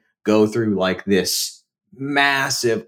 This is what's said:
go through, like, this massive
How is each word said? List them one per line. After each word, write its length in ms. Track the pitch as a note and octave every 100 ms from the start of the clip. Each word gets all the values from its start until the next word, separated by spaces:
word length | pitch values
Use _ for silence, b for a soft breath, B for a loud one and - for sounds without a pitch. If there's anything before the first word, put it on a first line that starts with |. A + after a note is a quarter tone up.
| b _
go 240 | G#2+ G#2+ G#2+
through, 280 | A#2 A2 F#2+
like, 240 | F#2 F2+
this 480 | G2 G2 F2+ - - - _ _ _ -
massive 880 | C#3 C#3+ C#3 C#3 C3+ - A#2+ G#2+